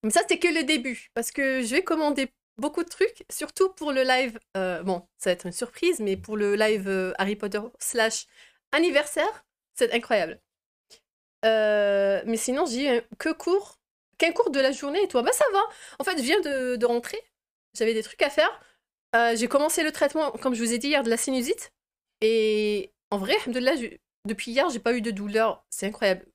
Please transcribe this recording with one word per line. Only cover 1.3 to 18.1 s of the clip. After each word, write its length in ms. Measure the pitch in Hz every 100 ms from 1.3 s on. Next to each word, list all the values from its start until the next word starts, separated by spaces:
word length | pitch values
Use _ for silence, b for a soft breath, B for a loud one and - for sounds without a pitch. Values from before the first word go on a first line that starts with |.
que 320 | - 269 262
je 120 | 233
vais 100 | 269
commander 480 | 381 320 302 277 262 _ _ -
beaucoup 280 | 277 302
de 40 | 339
trucs, 360 | - 440 - -
surtout 400 | - 302 - 381
pour 220 | 381 302
le 100 | 262
live, 360 | 262 254 262 220 _ 190
euh, 260 | 185 170
bon, 240 | 185 180 - _
ça 120 | -
va 20 |
être 140 | 180 180
une 60 |
surprise, 480 | - 240 - 339 339
mais 160 | 208 190
pour 200 | - 214
le 180 | 208
live, 340 | 202 214 214 196
euh, 240 | 190 185 -
Harry 180 | 190 208
Potter 240 | 208 208 226 -
slash 480 | - 233 220 - - b b b _
anniversaire, 720 | 285 339 247 - - 349 453 _ _ _
c'est 180 | - 233
incroyable. 480 | 233 - 220 165 - _ _ _ _ _ B _ _ _ _
Euh, 760 | 220 220 214 208 202 202 196 196 -
mais 100 | 226
sinon, 300 | - 262 330
j'ai 180 | 240
eu 40 | 285 240
un, 20 | - -
que 140 | 320
cours, 460 | 320 - 381 392 - _ _ _ _
qu'un 140 | 330
cours 180 | 339 466
de 100 | 277
la 120 | 262
journée, 300 | 277 285 320
et 60 | 381
toi ? 140 | 247
Bah, 100 | 254
ça 120 | 523 587
va. 80 | 392 440 B B B
En 60 |
fait, 120 | - 330
je 40 |
viens 180 | 240 392
de, 360 | 320 277 254 247
de 100 | 240
rentrer, 320 | 240 240 427 - _ _ _ _
j'avais 200 | - 220
des 80 | 220
trucs 200 | 208